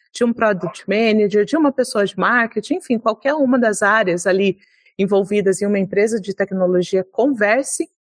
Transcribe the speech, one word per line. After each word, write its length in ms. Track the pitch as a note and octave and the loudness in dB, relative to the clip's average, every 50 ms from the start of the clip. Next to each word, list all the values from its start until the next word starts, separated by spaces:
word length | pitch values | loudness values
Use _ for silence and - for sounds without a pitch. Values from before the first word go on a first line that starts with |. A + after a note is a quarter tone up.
| _ _ | _ _
de 120 | - - A#3+ | -6 -2 -2
um 80 | A#3 | -2
product 520 | A#3 - A#3 G#3+ G3+ E3+ F#3 D#3+ - - - - | 0 0 0 0 0 0 -4 -8 -8 -8 -6 -2
manager, 560 | F#3+ G#3+ A#3 A3 G#3+ A3 G#3 G3 G3 G#3 G#3 | 0 0 2 2 2 2 2 2 2 0 0
de 120 | G#3 D4 | 2 0
uma 140 | E4 D4+ C#4+ | 2 2 2
pessoa 340 | C4+ - B3 - - G#3+ G3+ | 0 0 -2 -2 -2 -2 -2
de 140 | F#3 - F#3+ | -2 -2 -2
marketing, 560 | F#3 G3 A#3+ B3 A3+ A3+ - G#3+ G#3 - C#4+ | 0 2 2 0 0 -2 -4 -6 -6 -4 -6
enfim, 240 | F#4 - - A#3 A3 | -6 -4 -4 -4 -2
qualquer 360 | - A3+ A3 A3 - C4+ D4 | 0 -2 -4 -2 -2 -2 0
uma 240 | D#4 C#4 B3 B3+ B3 | 0 2 2 2 2
das 240 | A#3 A3 G#3 - | 2 0 0 0
áreas 440 | G#3+ G3+ G#3+ A3+ G#3 F3+ E3+ F3+ - | 2 2 2 2 2 0 -2 0 0
ali 320 | G3 F#3 F#3+ G3+ F#3+ F#3 - _ _ _ _ _ _ _ - | 0 2 2 2 0 0 -2 _ _ _ _ _ _ _ -4
envolvidas 640 | G3 F#3+ G3+ G3 G3+ G3 G#3 G#3 F#3 G3 F#3 - | -2 2 2 0 0 0 -2 0 0 0 0 0
em 60 | G3+ | 0
uma 120 | G3+ G#3 G3 | -2 0 0
empresa 420 | F#3+ F#3+ F#3+ G3 G#3 A3 A3+ A3 | -2 -2 0 0 0 0 0 -4
de 140 | F#3 G3 F#3+ | -4 -6 -4
tecnologia, 680 | - G3 G3 F#3+ F#3+ F#3 F3+ F3+ F3+ F3+ - G3 F#3 F#3 | -4 -4 -4 -2 0 0 2 2 0 0 0 -2 -2 -2
converse 840 | - _ - A#3+ D4 C4+ G#3 G#3 G3+ A3+ C4+ C4+ - - - E4 - _ _ _ _ | -2 _ 0 0 0 0 0 0 2 2 0 -2 -2 -6 -8 -8 -10 _ _ _ _